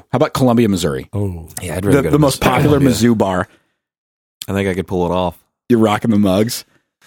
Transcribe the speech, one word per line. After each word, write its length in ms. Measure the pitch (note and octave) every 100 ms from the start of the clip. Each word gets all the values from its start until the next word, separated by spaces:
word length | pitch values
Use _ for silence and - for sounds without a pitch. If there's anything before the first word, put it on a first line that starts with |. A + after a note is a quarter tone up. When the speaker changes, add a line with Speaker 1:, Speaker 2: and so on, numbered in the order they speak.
| -
Speaker 1:
How 40 | B2+
about 160 | D3+
Columbia, 340 | - B2+ A#2 A2+
Missouri? 380 | F#2 E2+ C2 -
Speaker 2:
Oh. 340 | G2 G2 F2 D2+ -
Speaker 3:
Yeah, 140 | F2+ F2+
I'd 100 | G2
rather 120 | C#3
Speaker 1:
The, 60 |
Speaker 3:
go 60 | D#3
Speaker 1:
the 80 | D3
Speaker 3:
to 20 |
Speaker 1:
most 200 | C#3 -
Speaker 3:
Mizzou. 40 | -
Speaker 1:
popular 320 | B2+ C#3+ C#3+
Speaker 3:
Columbia. 100 | C3+ G#2
Speaker 1:
Mizzou 200 | A#2+ G#2+
bar. 300 | G2 F2+ F#2 _ _ _ _ _ _ _ _ - -
Speaker 3:
I 60 |
think 140 | G2 G2
I 60 |
could 140 | F2+ F2
pull 180 | F#2 F2
it 60 |
off. 240 | F2+ F2+ - _ _ -
Speaker 1:
You're 80 | A#2
rocking 300 | G#2+ G#2+ A#2
the 80 | G#2
mugs. 480 | G2+ F#2+ A#2 - - _ _ _